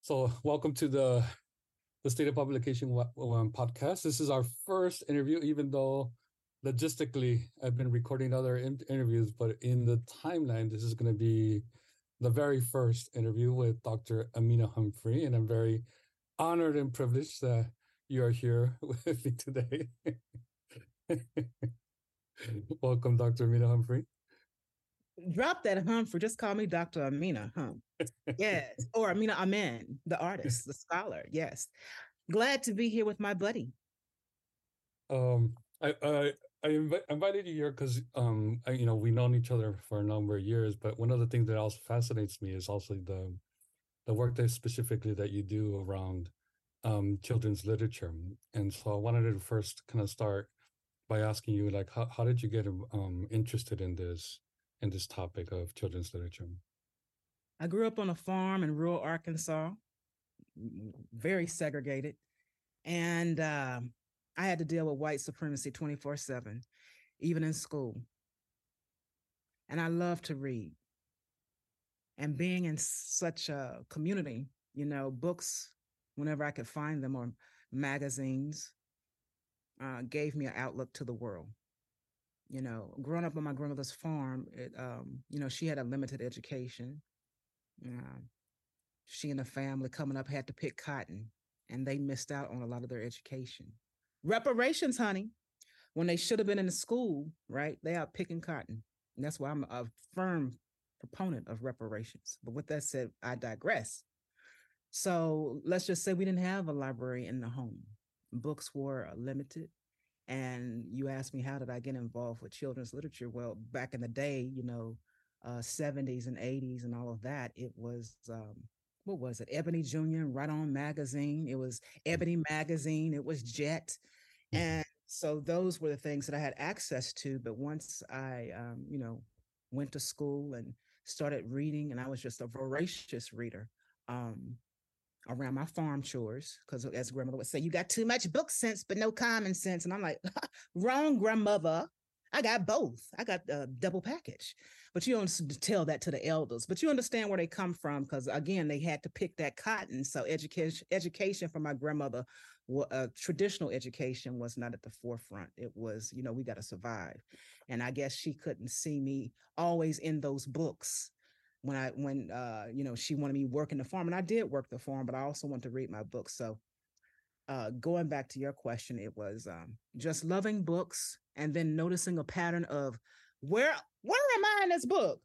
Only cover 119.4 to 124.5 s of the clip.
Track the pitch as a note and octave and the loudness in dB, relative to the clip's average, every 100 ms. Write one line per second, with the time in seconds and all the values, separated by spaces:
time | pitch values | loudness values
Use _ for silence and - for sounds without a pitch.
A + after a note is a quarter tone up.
119.4 | A#2+ D3 E3 E3 C#3+ D3 D#3 D#3+ D#3 B2+ | -6 -4 -2 -2 -2 -2 0 0 -2 -2
120.4 | D3 D3+ D#3 C#3 D3 D3 C#3 C#3 C#3+ D3 | -2 0 0 0 -2 -4 -4 -2 -2 0
121.4 | D3+ C3 C3 A#2 - - - E3+ E3+ E3+ | -2 -2 -4 -6 -14 -8 -2 0 2 2
122.4 | D3+ D3+ D3+ E3 C#3+ D#3 D#3+ C#3+ B2+ D#3 | 2 0 0 0 0 0 2 0 -2 -4
123.4 | A#2+ A#2 D3 D#3+ - - _ _ _ _ | -4 -2 -2 -2 -4 -12 _ _ _ _
124.4 | _ | _